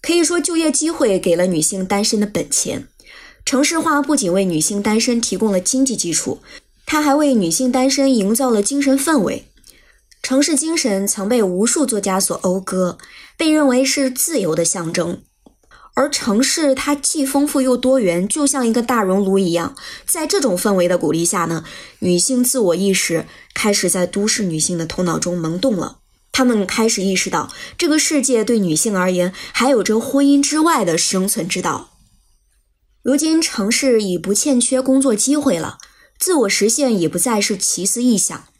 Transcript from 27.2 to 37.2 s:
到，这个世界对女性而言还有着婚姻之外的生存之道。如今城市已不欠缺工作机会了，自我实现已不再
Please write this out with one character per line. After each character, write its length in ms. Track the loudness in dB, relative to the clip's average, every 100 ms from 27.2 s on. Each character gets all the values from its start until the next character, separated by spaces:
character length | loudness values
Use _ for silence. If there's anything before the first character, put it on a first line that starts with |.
| -2
到， 200 | -4 -6 -12 -18 -4
这 100 | 0
个 100 | 0
世 220 | 2 0
界 240 | 2 2
对 140 | 2 2
女 180 | 2 0
性 180 | 0
而 160 | 0 0
言 220 | 0 -2 -4 -10
还 180 | -2 2
有 120 | 2
着 160 | 2 0
婚 280 | 0 2 4
姻 160 | 4
之 160 | 2 2
外 260 | 2 2
的 140 | 0 0
生 280 | 0 -2 -2
存 220 | -4 -4
之 140 | -4
道。 320 | -4 -6 -10 _ _ _ _ _ _ _ _ _ _ _
如 160 | 0 0
今 240 | 2 0
城 320 | 0 -2 -2
市 300 | 0 2 2
已 160 | 2 -4
不 160 | -2
欠 260 | -2 2 2
缺 220 | 2 0
工 180 | 2 2
作 140 | 2
机 200 | 0 0
会 240 | 2 2 0
了， 200 | -4 -10 -20 _ _ _
自 160 | 0
我 140 | 2 2
实 200 | 2 0
现 320 | 2 0 2
已 80 | 0
不 80 |
再 240 | -2